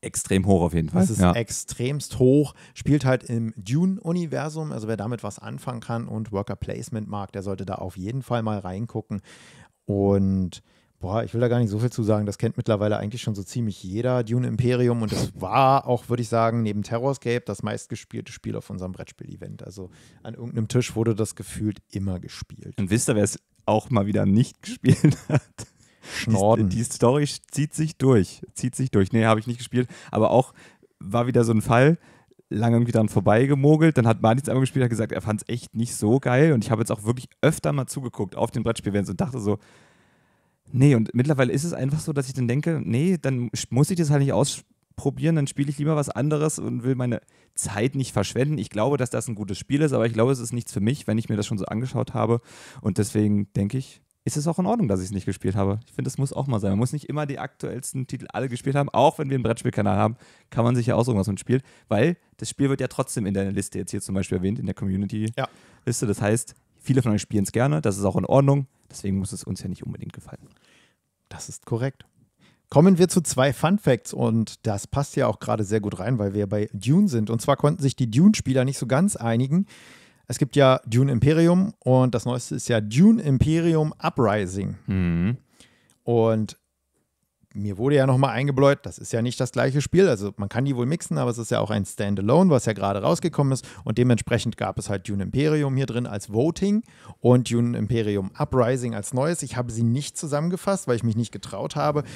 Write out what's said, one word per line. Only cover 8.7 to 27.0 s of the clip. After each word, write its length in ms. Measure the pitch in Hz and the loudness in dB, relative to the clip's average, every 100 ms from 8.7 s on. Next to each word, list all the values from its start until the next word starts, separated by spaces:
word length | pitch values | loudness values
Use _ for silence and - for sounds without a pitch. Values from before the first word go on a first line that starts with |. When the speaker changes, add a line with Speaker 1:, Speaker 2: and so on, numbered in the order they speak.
| 95 117 110 - 104 - - - - - _ | -8 -6 -8 -8 -10 -10 -20 -20 -20 -20 _
Speaker 2:
Und 800 | - 101 98 98 98 95 92 - _ _ _ _ | -4 2 4 4 4 0 -2 -8 _ _ _ _
boah, 240 | 90 107 | -6 -4
ich 80 | 113 | -4
will 80 | 113 | 0
da 80 | 120 | 2
gar 100 | 120 | 2
nicht 100 | 117 | 0
so 80 | 104 | 0
viel 120 | 120 | -4
zu 120 | - | -2
sagen. 240 | 107 107 104 | 0 2 0
Das 120 | 98 | -2
kennt 180 | 113 - | -4 -4
mittlerweile 420 | 113 104 104 107 | -2 0 2 -2
eigentlich 240 | 104 120 | -4 -6
schon 120 | - | -6
so 80 | 101 | -6
ziemlich 400 | 98 123 113 95 | -6 -6 -6 -6
jeder, 400 | 92 101 123 127 | -8 -4 -2 0
Dune 240 | 110 120 123 | 0 -2 -2
Imperium. 540 | 110 120 123 123 120 | 0 0 2 2 2
Und 100 | 110 | -2
es 200 | - - - | -2 -4 -4
war 460 | 92 113 135 135 135 | -2 4 4 4 2
auch, 220 | 120 - | -2 -2
würde 140 | 120 | -4
ich 60 | 117 | 0
sagen, 340 | 117 113 117 | 0 2 0
neben 200 | 110 104 | -2 -4
Terrorscape 600 | 101 117 131 135 120 120 | -4 -4 -2 -4 -2 -4
das 180 | - 101 | -4 -8
meistgespielte 680 | 104 113 - 110 - 113 - | -6 -8 -10 -14 -12 -14 -14
Spiel 240 | - - | -12 -8
auf 140 | 107 - | -8 -8
unserem 220 | 98 92 | -10 -10
Brettspiel-Event. 720 | 92 - - - 95 101 101 | -12 -16 -16 -18 -16 -16 -14
Also 260 | - 104 90 - - - | -16 -16 -18 -18 -20 -20
an 120 | - | -16
irgendeinem 340 | 117 120 123 110 | -14 -8 -6 -2
Tisch 260 | 131 117 | 0 -2
wurde 200 | 107 113 | -2 -2
das 200 | 107 110 - | 0 -4 -6
gefühlt 420 | 98 - 107 101 _ | -12 -6 -4 -6 _
immer 300 | 98 98 92 | -6 -6 -6
gespielt. 580 | - - - - - - | -10 -16 -18 -16 -16 -6
Speaker 1:
Und 120 | 95 | 0
wisst 180 | 110 - | 0 2
ihr, 80 | 113 | 0
wer 80 | |
es 140 | 98 - _ _ - | 0 -4 _ _ 0
auch 240 | 107 - | 0 2
mal 160 | 107 101 | 0 0
wieder 200 | 101 98 | 0 2
nicht 340 | 101 127 - | 2 2 -4
<laughs> 0 | |
gespielt 540 | - 247 127 156 156 - - | -16 -2 2 4 4 2 0
hat? 140 | 147 - - - _ _ _ | -2 -2 -20 -20 _ _ _
Speaker 2:
Schnorren. 680 | - - - 107 101 113 104 | -14 -8 0 2 4 4 4
Speaker 1:
Die, 80 | 95 | 0
die 80 | |
Story 420 | 120 - | -4 2